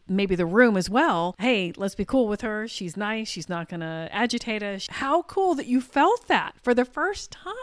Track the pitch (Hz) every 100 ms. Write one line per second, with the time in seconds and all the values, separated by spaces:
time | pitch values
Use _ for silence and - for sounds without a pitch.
0 | - 190 196 180 170 208 240 190 180 233
1 | 320 170 175 180 240 220 175 - 196 -
2 | 190 269 214 208 220 214 226 - 175 190
3 | 208 220 220 180 156 170 160 170 160 160
4 | 165 202 233 240 233 214 202 190 - -
5 | 269 339 - 392 381 285 247 254 - 277
6 | 339 480 - 226 - - 247 240 254 294
7 | 359 392 - - 359 466